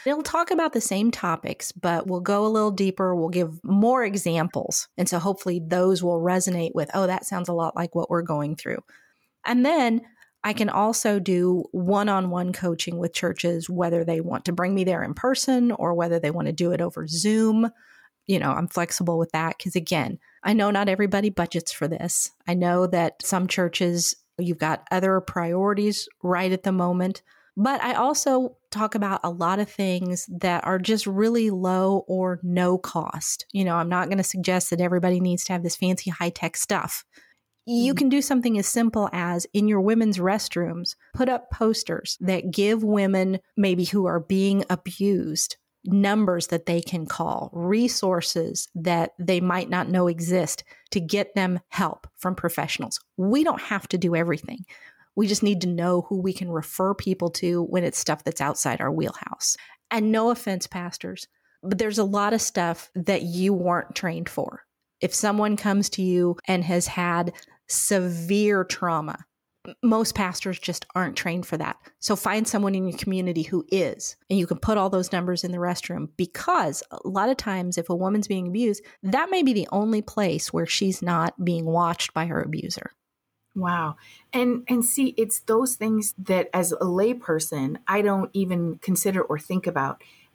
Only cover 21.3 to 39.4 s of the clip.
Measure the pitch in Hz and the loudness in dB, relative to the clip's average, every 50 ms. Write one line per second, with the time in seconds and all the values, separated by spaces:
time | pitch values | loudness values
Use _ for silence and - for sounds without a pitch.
21.3 | 190 - 170 - - 165 - - - - 147 160 165 - 170 170 - - - - | 0 0 -2 -2 -2 -4 -4 -6 -4 -4 -4 -2 -2 -4 -4 -2 -2 -2 -2 -4
22.3 | - _ _ 175 175 180 175 175 175 180 185 175 180 170 165 - - - - - | -6 _ _ -2 0 2 2 4 4 4 2 2 2 2 0 0 -2 -4 -4 -2
23.3 | 196 180 185 180 - 196 180 170 170 - 185 175 170 170 165 - - - _ _ | 0 0 0 0 0 0 0 0 0 0 0 0 2 0 0 -2 -2 -4 _ _
24.3 | _ - 180 175 170 - 156 156 156 - - - 185 185 190 190 190 185 185 - | _ -4 -2 -2 -2 -2 -2 -2 -2 -4 -2 -2 0 2 2 2 2 2 0 -2
25.3 | - 180 170 170 175 185 196 208 208 202 208 208 196 - - - _ _ - 180 | -4 -4 -2 0 0 2 2 2 2 2 2 0 0 -2 -6 -10 _ _ -2 0
26.3 | 180 175 190 185 185 185 - 196 190 185 175 180 180 180 180 190 196 - - _ | 0 2 2 0 0 0 0 0 2 2 2 2 2 2 0 -2 -2 -6 -12 _
27.3 | _ _ _ _ _ 196 214 262 277 233 - 240 247 - 247 277 302 - - 277 | _ _ _ _ _ 0 0 2 2 0 0 0 0 2 2 2 2 2 2 2
28.3 | 262 254 254 240 - _ _ _ - 208 220 208 - 214 202 196 196 - - 170 | 2 2 2 0 -4 _ _ _ -4 -2 -2 -2 0 -2 -2 -2 -2 -2 -2 -4
29.3 | 170 180 170 170 190 202 208 - - - 196 190 180 180 185 180 180 170 - - | -2 0 0 0 2 0 -2 -2 -2 -2 0 0 0 0 -2 -2 -4 -4 -6 -8
30.3 | 180 175 196 180 175 - - - 190 185 185 220 220 214 - 202 190 196 214 226 | -6 -2 0 0 0 0 0 0 0 0 2 0 0 0 0 -2 0 2 2 2
31.3 | 233 233 226 214 196 180 185 185 185 185 190 190 196 190 - - 185 185 185 180 | 4 2 2 2 2 0 0 2 2 2 4 4 2 2 0 0 0 0 0 0
32.3 | 180 170 180 180 175 180 180 180 180 180 - - - 165 - - - 156 - - | -2 -2 -2 0 0 2 4 4 2 2 0 -2 -4 -4 -4 -4 -6 -6 -6 -6
33.3 | - - - - - 196 190 175 170 170 165 170 180 180 180 160 196 190 185 - | -6 -6 -8 -6 -2 -2 0 2 2 0 0 0 0 0 0 0 0 0 0 0
34.3 | - 185 175 190 185 180 - - 180 170 180 175 180 180 180 180 180 175 185 180 | -2 -2 0 0 2 2 0 0 0 0 2 2 2 2 4 2 2 2 2 2
35.3 | 175 180 - - 185 175 170 170 - - 185 180 185 - - 185 160 - 175 175 | 0 0 -2 -2 -4 -2 -2 -4 -2 0 0 0 0 0 -2 -4 -4 -2 -4 -4
36.3 | 175 - 175 160 - - - - 202 170 - 165 - - - _ _ - - _ | -4 -4 -6 -6 -4 -4 -4 -2 -2 -2 -2 -4 -6 -10 -12 _ _ -20 -20 _
37.3 | _ _ _ _ _ _ _ 233 240 233 240 269 277 - 285 262 277 285 269 - | _ _ _ _ _ _ _ -2 2 2 4 4 4 4 4 4 4 4 2 2
38.3 | 277 254 233 240 220 202 190 - - 233 233 220 - 220 202 - - 180 175 175 | 2 2 2 2 2 2 0 0 2 2 2 2 2 2 0 0 0 -2 -2 -2
39.3 | 175 175 | -2 -2